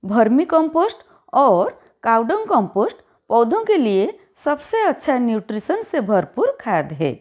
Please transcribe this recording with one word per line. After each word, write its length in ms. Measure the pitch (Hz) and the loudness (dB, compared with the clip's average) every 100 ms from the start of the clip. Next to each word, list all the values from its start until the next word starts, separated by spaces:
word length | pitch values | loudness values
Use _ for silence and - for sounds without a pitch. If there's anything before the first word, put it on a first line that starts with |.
वर्मी 400 | 196 214 220 254 | -2 2 4 4
कंपोस्ट 520 | 349 320 320 320 403 - - _ _ | 2 2 2 0 0 -2 -20 _ _
और 500 | - 277 180 208 - _ _ | 2 4 4 0 -4 _ _
काउडंग 440 | - 226 226 392 440 | 0 0 0 -4 0
कंपोस्ट 500 | 339 196 196 247 - _ _ _ | 0 0 -2 -2 -4 _ _ _
पौधों 360 | 226 233 370 | 0 2 0
के 120 | 440 403 | 0 0
लिए 420 | 233 190 214 427 _ _ | 2 0 -2 -6 _ _
सबसे 460 | - 294 - 453 | -6 -6 -4 -2
अच्छा 360 | 415 277 - 262 | 0 -2 -2 0
न्यूट्रिशन 640 | 240 220 - 214 - 381 | 0 -2 -4 -10 -4 -6
से 180 | 440 330 | -4 -4
भरपूर 580 | 202 202 - - 494 554 | 0 0 0 -2 -2 -2
खाद 320 | - 180 147 | -2 -2 -2
है। 220 | 151 156 - | -4 -4 -4